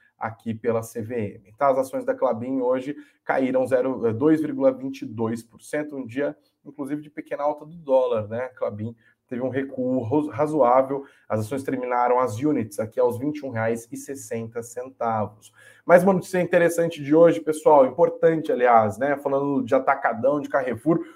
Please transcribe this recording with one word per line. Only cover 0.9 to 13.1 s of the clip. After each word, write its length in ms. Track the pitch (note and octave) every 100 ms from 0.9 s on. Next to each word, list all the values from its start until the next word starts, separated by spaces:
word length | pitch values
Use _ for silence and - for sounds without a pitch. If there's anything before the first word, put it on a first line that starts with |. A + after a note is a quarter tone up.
| A#2+
V 120 | A2
M. 380 | B2 G2+ - _ -
Tá? 100 | C#3
As 100 | C3
ações 260 | C3+ C3+
da 100 | C3
Klabin 460 | C3+ C3 A2+ B2 C3
hoje 340 | B2 B2+ C3+ D3 - _
caíram 420 | - C#3 B2+ C3 B2
zero, 400 | B2+ B2+ B2 A2+
é, 60 |
dois 280 | A2 D3 D#3
vírgula 320 | C#3+ C3+ C3+
vinte 300 | B2+ C3+ C3+
e 40 | C3+
dois 360 | A2 A2 A2+
por 180 | - G#2+
cento, 360 | - D3+ D3 C#3
um 100 | A#2
dia, 300 | B2 D3 D3 _ _
inclusive, 380 | D3 C#3+ C3+ D3
de 80 | D3+
pequena 320 | - D3+ E3+
alta 220 | D3 D3+
do 120 | D#3 E3+
dólar, 520 | D3 C3 B2 A2+ G#2
né? 200 | A2+ B2+
Klabin 460 | - A#2 G#2+ A2+ A#2 _ _ -
teve 160 | A#2+
um 60 | B2+
recuo 500 | B2+ C3+ - B2+ B2+
ro-, 280 | A#2+ D3 D3+
razoável. 760 | - D3+ D3+ A#2+ B2+ C3+ C#3 - _ -
As 120 | A2
ações 240 | A2 C#3
terminaram 560 | - B2+ B2 B2 B2 B2
as 180 | B2+ G#2+
units 400 | D3 C#3 G#2+ -
aqui 220 | A2+ -
aos 180 | B2